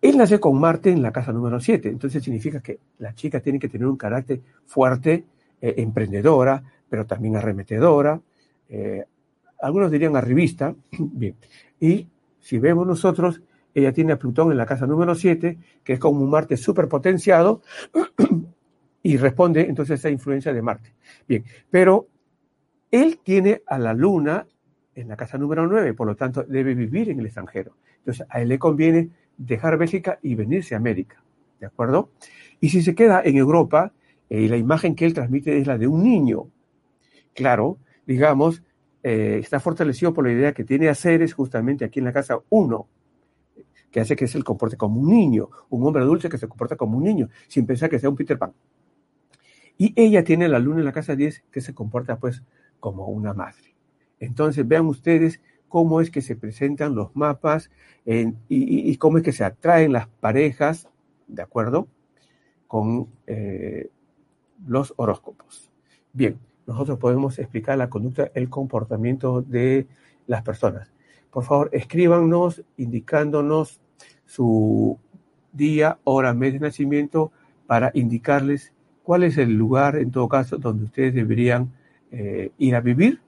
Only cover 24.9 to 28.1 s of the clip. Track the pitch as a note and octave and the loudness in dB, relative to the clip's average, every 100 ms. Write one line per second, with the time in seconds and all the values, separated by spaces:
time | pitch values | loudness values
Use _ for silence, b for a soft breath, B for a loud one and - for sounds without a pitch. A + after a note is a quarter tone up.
24.9 | - A#2+ G#2+ A#2+ C3+ C#3+ D#3 E3+ G#3+ E3+ | -18 -16 -12 -12 -6 -4 -2 0 0 -2
25.9 | A2+ A2+ G#2 C3 B2 C3+ C3+ C3+ B2+ A2+ | -2 -6 -4 -6 -6 -4 -2 -2 -2 -4
26.9 | D#3 A3 C#3+ G#2+ G#2 F#2 F#2+ F#2+ _ _ | -4 -4 -4 -8 -10 -12 -12 -12 _ _
27.9 | _ - | _ -10